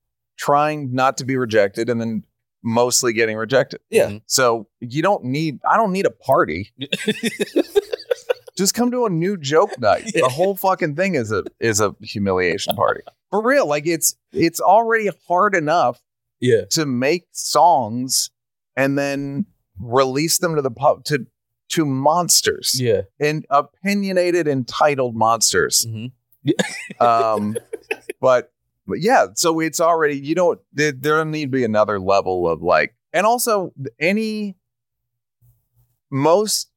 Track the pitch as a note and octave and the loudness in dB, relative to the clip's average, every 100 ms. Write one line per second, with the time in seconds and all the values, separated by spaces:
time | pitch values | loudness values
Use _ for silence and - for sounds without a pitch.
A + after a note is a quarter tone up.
0 | _ _ _ - - C#3+ D3+ D3+ C#3+ B2+ | _ _ _ -6 0 2 2 -2 -4 0
1 | C3 C3 C3 C3 B2 A2 G2+ G#2 A#2 A#2 | 0 0 -2 -2 2 2 2 0 -2 -2
2 | A2+ A2 - _ _ _ A#2 A2+ B2 - | -4 -6 -10 _ _ _ -2 2 2 2
3 | - A2 A2+ G#2+ A2 B2+ C3+ - _ - | 0 0 0 -2 0 0 0 -6 _ 0
4 | F#2+ G#2 - - B2 A#2 G#2 _ B2+ C3+ | 0 -2 -4 0 2 0 -4 _ -8 -2
5 | E3+ G3+ B2 C#3 D#3+ B2 - F#3 A3 F#3 | 0 0 -2 -4 -4 -4 0 2 2 0
6 | F3+ - - C#3 D#3+ D#2+ G2+ - C#3 - | -2 -2 0 0 0 -4 -8 -12 -8 -6
7 | - G#3+ A#3 - - - - G4+ - - | -4 -4 -6 -4 -4 -2 -2 -2 -4 -6
8 | - - - - - - G3 - B3 B3 | -8 -6 -6 -8 -10 -4 -2 0 -2 0
9 | A#3 E3 F3 G3+ C#3 D#3 G#3 - A2 F2+ | -2 0 -2 -4 0 2 2 2 2 2
10 | A3+ E3 C3 B2+ F#3+ F#3+ F#3+ F#3 E3 D3 | 0 0 0 0 -2 0 0 0 -2 -2
11 | F#3+ D#3+ G#2+ G#2 - - A2+ G#2+ G#2 - | -2 -2 -2 -4 -4 -4 -2 2 0 -2
12 | G#2 G#2+ G2 F#2 F2+ E2 - - D#2+ - | -10 -4 0 2 0 0 -2 0 0 0
13 | - - _ G3 A3+ C#4+ F#3 D3 D3+ E3 | -8 -20 _ -2 2 2 2 0 -2 -2
14 | - - _ - E3 - E3 G3+ A#3 A3+ | -2 -4 _ -2 -2 0 4 4 4 0
15 | G#3 E3 - F3 G#3 F#3+ D3+ E3+ B2+ A#2+ | -2 -6 -2 2 2 2 2 2 2 -2
16 | _ _ _ _ B2 A2+ F#2+ D#3+ D3+ B2 | _ _ _ _ 2 2 2 -2 -2 0
17 | C3+ F3 - - - D3 E3 D#3+ A2 A#2 | 0 0 -4 -12 -2 4 4 4 0 -6
18 | C3 - - _ _ _ _ - C3+ C#3 | -4 -4 -4 _ _ _ _ -2 0 0
19 | C#3+ C#3 C#3 C#3 G#3 _ _ - A#2+ C3 | -4 -4 -6 -6 -8 _ _ -16 -2 2
20 | C3+ C3 D#3+ - F3 D#3 C3 A2+ C#3+ G#2 | 2 0 -2 0 -2 -2 -2 0 0 0
21 | - D3 A2+ _ _ _ - - D3+ C3 | -2 -6 -6 _ _ _ -6 -2 0 0
22 | C#3 E3 E3 - - E2 - B2+ B2 G2 | 2 2 2 0 0 -2 -4 -2 0 0
23 | G2 - D3 D#3 - C#3 C#3 _ G3 G3+ | -2 -4 -2 -2 -2 -2 -2 _ -4 -2
24 | G3 F#3 F3+ F3 D3+ C3+ A#2+ - D#3 C#3 | 0 0 2 0 0 0 -2 0 2 2
25 | B2 A2+ A2 A2+ - F#2 C2+ - A#2 A2 | -2 0 2 2 2 2 0 0 -4 -6
26 | A#2+ - _ _ C#3 A4 - - - - | -12 -14 _ _ -4 -2 -4 -8 -10 0
27 | A#2+ A#2 A2+ G#2+ G#2 A2+ - - - - | 2 4 2 0 -2 -6 -10 -14 -10 -10
28 | - - C3 B2+ - _ _ _ - F#2 | -10 -2 2 2 0 _ _ _ -8 -4
29 | F3+ B3 G2+ G#2 E3+ D#3+ D#3+ - E3 E3 | 2 2 2 0 0 0 -2 0 2 2
30 | D3+ C#3+ C#3 E3 F3 A#2+ _ C3+ D3+ C3 | 0 -2 -4 0 0 0 _ -2 -2 -2
31 | C#3+ D#3 D#3+ D#3 D3 C3 A#2 G#2+ G#2+ G#2 | 0 0 0 -4 -4 -2 0 2 2 0
32 | F#2 G2 F#2 F#2 F2 D#2+ E2+ D#2+ D2+ - | 0 0 0 -2 -2 0 2 2 2 -4
33 | _ D#3+ G#3 A#3+ A#3+ G#3 F3+ - C3 - | _ -2 0 0 0 -2 -4 -8 -14 -4
34 | D#3 G#3 A3 G#3+ G#3 F#3+ _ _ _ _ | -2 -2 -2 -6 -8 -10 _ _ _ _
35 | _ _ _ _ _ _ _ _ _ _ | _ _ _ _ _ _ _ _ _ _
36 | _ C3+ D3 F3+ G#3+ - - | _ 0 4 4 2 -4 -6